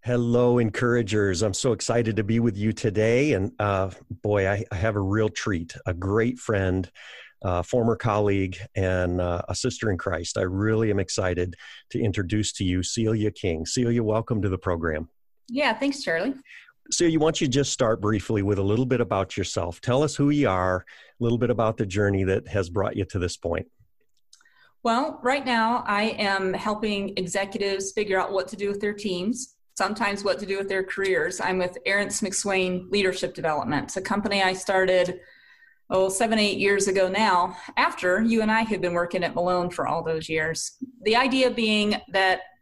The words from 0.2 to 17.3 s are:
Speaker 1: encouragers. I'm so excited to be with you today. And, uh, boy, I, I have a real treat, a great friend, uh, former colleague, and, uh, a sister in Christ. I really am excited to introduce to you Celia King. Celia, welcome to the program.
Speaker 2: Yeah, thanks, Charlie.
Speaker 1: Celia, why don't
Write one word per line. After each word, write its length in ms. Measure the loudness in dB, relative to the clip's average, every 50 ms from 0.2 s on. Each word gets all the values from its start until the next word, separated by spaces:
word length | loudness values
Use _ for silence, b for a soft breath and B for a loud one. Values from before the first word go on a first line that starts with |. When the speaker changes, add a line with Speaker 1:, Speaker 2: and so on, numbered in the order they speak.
| 2 2 4 4 6 6 6
Speaker 1:
encouragers. 840 | 4 4 2 0 0 2 2 4 2 2 2 2 2 2 2 2 2
I'm 120 | 0 0 0
so 180 | 0 0 0
excited 440 | 0 0 0 0 0 2 2 2 0
to 60 | -2 0
be 160 | 0 0 2
with 180 | 2 0 0
you 140 | 0 -2 -2
today. 640 | -2 0 -2 -2 2 2 2 4 4 4 2 2 2
And, 180 | 0 0 -2 -2 -2
uh, 300 | 0 0 2 0 0 -2 -6 -14 -16 _
boy, 380 | -16 -6 -2 0 2 2 2
I, 160 | 2 0 -2 -4 -6
I 40 | -4
have 200 | 0 0 0 0
a 60 | 0
real 260 | 0 0 0 0 0
treat, 480 | 0 -2 -4 -4 -2 -2 -2 -4 -8 -12 -8 -6
a 80 | -6 -4
great 460 | -4 -2 0 2 2 2 0 -2 -4
friend, 500 | -4 -2 0 0 2 2 0 0 -2 -6 B B B B B B B B B _
uh, 200 | -4 -2 -2 -2
former 360 | -2 0 0 0 2 2 0
colleague, 600 | 0 0 0 2 2 2 2 2 2 0 -2 -4 -10 -14 -8 _
and, 460 | -2 0 0 2 2 0 0 0 0
uh, 220 | 0 0 0 -2 -2 -4
a 40 | -4
sister 380 | -2 -2 -4 -4 -2 -2 -2
in 60 | -2
Christ. 400 | 0 -2 -2 -4 -2 -4 -4 -2
I 60 | -2 -2
really 480 | 0 0 0 2 2 2 2 2 2
am 80 | 2 0
excited 560 | 0 -2 -2 -2 0 0 0 0 -2 -4 -4 B B B B B B _
to 100 | -4 -2
introduce 540 | 0 0 0 -2 -2 0 0 0 -2 -2 -4
to 100 | -2 -2
you 200 | 0 0 0 -2
Celia 480 | -2 -2 -2 0 0 0 2 0 -2
King. 340 | -2 -2 -2 -2 -2 -2 -4
Celia, 360 | -4 -2 0 0 2 2 0
welcome 400 | 2 2 0 0 0 -2 -2 -2 0
to 40 |
the 100 | 0 -2
program. 520 | -2 -2 -2 -2 0 -2 -2 -2 -2 -6 -8 _ _ _ _ _ _ _ -8
Speaker 2:
Yeah, 240 | -4 -2 0 0 0
thanks, 280 | 0 -2 -2 -2 -4
Charlie. 340 | -4 -4 -2 -2 -2 -4 -6 -8 B B B B B B B _ _ -8
Speaker 1:
Celia, 300 | -2 2 2 4 6 6
why 60 | 4
don't 160 | 4